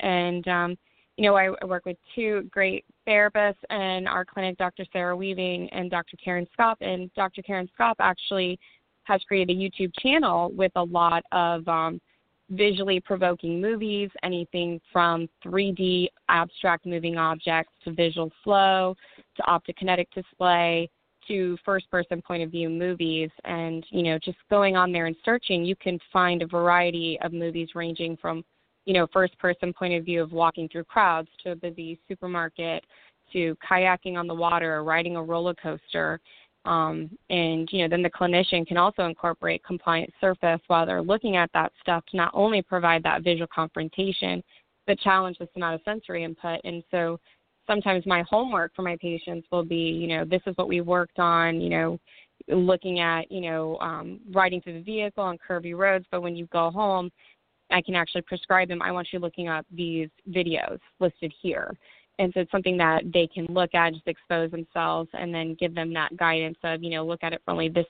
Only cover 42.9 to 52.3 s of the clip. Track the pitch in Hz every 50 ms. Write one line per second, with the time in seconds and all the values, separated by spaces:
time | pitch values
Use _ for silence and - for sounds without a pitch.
42.9 | 165 165 165 160 160 175 165 180 170 165 170 - - - 160 160 - 165 160 160
43.9 | - - 190 196 185 - 196 180 180 180 - _ _ _ _ _ _ _ _ -
44.9 | 202 - - 202 190 190 190 185 175 - 175 170 - 190 175 165 165 160 - 208
45.9 | 214 220 - - 175 170 165 165 165 - - 170 165 170 - 175 170 170 165 _
46.9 | - 175 170 165 170 170 _ _ _ _ _ _ _ _ _ - 214 208 190 208
47.9 | 190 180 170 190 180 175 175 - 208 220 247 262 226 180 170 180 - - 185 175
48.9 | 175 170 - 175 170 165 - 180 170 170 165 _ 180 175 170 165 175 170 165 165
49.9 | 165 165 170 165 165 160 165 160 180 185 - 196 175 - 185 - 180 175 175 170
50.9 | 180 180 175 - _ - 175 170 170 165 170 165 165 165 175 175 170 165 165 165
51.9 | 170 170 - _ - - - _